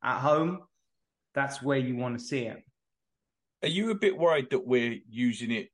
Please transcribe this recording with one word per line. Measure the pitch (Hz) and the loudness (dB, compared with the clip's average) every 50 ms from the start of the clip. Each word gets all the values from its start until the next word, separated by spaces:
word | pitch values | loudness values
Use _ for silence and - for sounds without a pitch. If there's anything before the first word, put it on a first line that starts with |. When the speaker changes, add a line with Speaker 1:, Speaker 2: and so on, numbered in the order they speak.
| - | -4
Speaker 1:
at | 120 123 101 | -2 -2 0
home, | 131 143 151 156 160 170 180 180 - _ _ _ _ _ _ _ _ _ _ _ _ _ - | 2 2 4 4 2 0 -2 -4 -10 _ _ _ _ _ _ _ _ _ _ _ _ _ -4
that's | 139 139 135 - - | -2 -2 -2 -4 -4
where | 127 139 139 135 | -2 0 0 2
you | 127 123 127 120 | 0 0 -2 -2
wanna | 127 123 120 120 | -4 -4 -4 -6
see | - - 151 135 120 | -6 -4 -4 -4 -4
it. | 110 - - - _ _ _ _ _ _ _ _ _ _ _ _ _ _ _ _ _ _ _ - | -4 -8 -10 -16 _ _ _ _ _ _ _ _ _ _ _ _ _ _ _ _ _ _ _ -4
Speaker 2:
Are | 160 | -4
you | 160 185 214 226 | -2 0 0 0
a | 220 | 0
bit | 202 - 196 - 135 | 0 2 2 2 4
worried | 165 170 160 147 131 123 | 4 4 4 4 2 0
that | 143 127 127 | -2 -2 0
we're | 120 127 123 120 117 113 101 - 113 | 2 2 2 2 2 -2 -6 -10 -10
using | 110 117 123 123 113 104 120 113 | -4 0 0 0 0 0 -2 -4
it | 117 110 - - | -4 -4 -4 -8